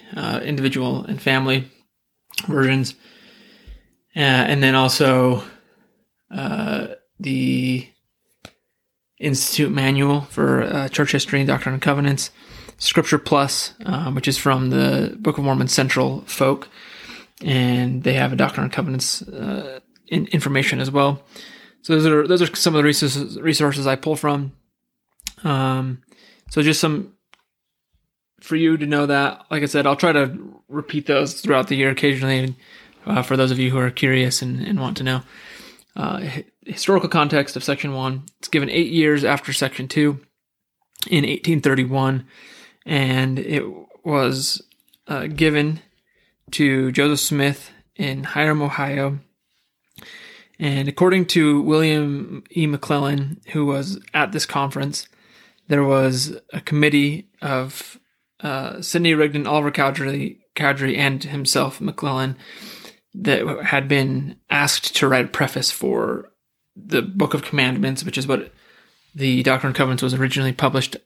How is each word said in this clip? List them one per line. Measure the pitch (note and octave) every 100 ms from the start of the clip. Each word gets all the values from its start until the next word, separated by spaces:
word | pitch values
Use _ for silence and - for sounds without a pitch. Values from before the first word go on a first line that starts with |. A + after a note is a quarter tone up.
| - -
uh, | - B2
individual | - C#3+ C3+ C3 B2+ C3 -
and | C#3
family | - C3 C3 C3 B2+ _ _ _ _ _ _ - -
versions. | D3+ C3 C3 B2+ - _ - - - - - - - _ _ _ E3
Uh, |
and | C#3 B2+ - C#3+
then | C3+ C3
also, | C3 - C#3 B2+ B2+ A#2+ - - _ _ _ _ _ _ _
uh, | - C#3 - - - - - _ -
the | C#3 C3 C3 C3 B2+ B2+ B2+ _ _ _ _ _ - _ _ _ _ _ _ -
Institute | D3+ C3+ - - C#3+
Manual | C#3 C3+ C#3 C#3 C#3+
for, | C#3+ - C#3 B2+
uh, | A#2 C#3+ C3+
Church | - D3
History | C#3 - C#3
and | C3+
Doctrine | B2+ C3
and | C3
Covenants, | - C#3+ C#3+ C#3 - - - - - -
Scripture | - - - D3
Plus, | - C#3+ C#3 - - - -
um, | D3 D#3
which | C#3 C#3
is | C3+
from | C#3+ C3 C3
the | C3 C3 C3+ - -
Book | E3 D3
of | C#3
Mormon | C3+ B2+
Central | - C3 - C3 C3+ -
Folk, | - C3+ C#3 - - - - - - - -
and | - C3 B2 B2 B2 B2+
they | B2+
have | C3 C3
a | B2+
Doctrine | C3 - C3
and |
Covenants, | - D3 C3 - -
uh, | - - C#3 C3+ C#3+ C3 _ _ -
in-, | D#3+ D3+
information | D3+ C#3+ C#3 C#3 B2+
as | C3+
well. | C#3+ C#3 C#3 - - - - - _
So | - D#3+
those | D#3+
are, | D3+ D3+
those | F3+
are | D#3 -
some | F3 D#3
of |
the | D3
resources, | C#3+ D3 C#3 C#3+ -
resources | D#3+ D3 D3 C#3 C3+
I | C3
pull | D#3 D3+
from. | D3+ C#3+ C#3 - _ _ _ _ _ _ - -
Um, | D#3+ C3+ C3 C3 C3 B2+ _ _ _ _ -
so | -
just | D3+ D#3
some | D#3+ D3 - _ _ _ _ _ _ _ _ _ _ _ _ _
for | - D#3+
you | E3 D#3+
to | D3
know | D3 C#3+
that. | C#3+ C#3 - -
Like | D#3
I | C#3+
said, | D3+ C#3
I'll | C#3+
try | F3
to | D3 C3+ C#3+ - - -
repeat | C#3+ D3 D3+ C#3+
those | C#3 D3 -
throughout | - C3+ G#2+
the | C3+
year | C3+
occasionally, | C3 D3 C3+ C3+ C3 C3 B2+ - - - _ -
uh, | -
for | B2 C3+
those | C3
of | C3
you | B2+
who | C3
are | B2+
curious | B2 C3+ C3 B2+ B2+
and, | B2+ B2+ -
and | F#3+
want | B2+ -
to |
know. | C3 C3 - - - - - - _
Uh, | - - -
hi-, | D3 C3 - _ -
historical | - - F#3+ D#3+
context | E3+ D3 D3+ C#3 -
of | -
section | - D3
one. | C3 C3 C3+ D3 -
It's | -
given | D#3 C3+
eight | E3 D#3+
years | E3 D3+ D3 C#3+
after | C#3 -
section | C3 C3+ - C3
two | D3+ D3 C#3 - _ _ _ _ _ _ - -
in | E3 C#3+
eighteen | D3 - D#3
thirty-one, | C#3+ C3+ B2+ C3+ C3 C3+ C3 - - - - _ -
and | D3 C3 C3 C3 C3
it | - D3 - D#2 - - F3
was, | D3 C3 C3 C3+ - - _ _ _ -
uh, | C#3+ D3+
given | D3 D#3 D3 D3+ D#3 - _ _ _ _ _ _
to | - D3 C3+ C3
Joseph | B2+ C#3+ C#3+
Smith | - D3 C#3 C#3 - - _ -
in | C#3+ C3+
Hiram, | C3+ D3 D3+ D3+
Ohio. | C#3+ - C#3 C#3 C#3 C#3 - _ _ _ _ _ _ _ - - - - _ -
And | D3+ C#3 C#3
according | - F3+ F#3+ F3
to | F3+ D3+ C#3+
William | D3 D#3 D#3+ D3+ D3 C#3+ - C#3+ - F3
E. | D3+
McClellan, | C#3+ - D3 C#3 C#3+ C#3 - -
who | D#3 C#3+
was | C#3 C#3 G3 -
at | D3+ C#3+
this | D3+ -
conference, | C#3+ C#3 C#3 C#3 D3 - _ _ _ _ _ -
there | C#3+
was | C#3 C3+ C3 B2+ D3 - -
a | -
committee | - D3 D3+ C#3+ C#3+ D#3 - -
of, | D3+ C3 C3 - - - _ _ _ _
uh, | D3+ C3+ C3+ -
Sidney | D#3+ E3+ E3+ D#3
Rigdon, | D3 D3 D3
Oliver | D3+ D3
Cowdery, | C#3+ C3+ C#3 C3+ C#3+ C3 - _ -
Cowdery, | D3 C3+ C3+ A#2
and | C#3 C3+
himself, | C#3 C#3+ C3+ C#3 C3+ -
McClellan, | D3 - D3 C3 C3 B2+ - - - - - - _ -
that | - C3 A2+ D3 D3
had | C#3+ C#3
been | D3 E3+ C3 C#3 - -
asked | C#3+ C#3+ - - -
to | C3+
write | C3 A2+
a |
preface | - C3+ C3+ -
for | - - A#1+ - - - _ _ _ _ -
the | G#2 B2+
Book | A2+ F#2+ D3
of | D3+
Commandments, | - D3 B2+ C3 C3+ C3+ E3+
which | C#3
is | C3+
what | C3 - _ _ _ _ _ _ D3+
the | C3+ B2+
Doctrine | B2+ C3 C3+
and | B2+
Covenants | C3 C3
was | B2+
originally | C3 C3 C3+ C3
published, | B2+ C#3 C3 - -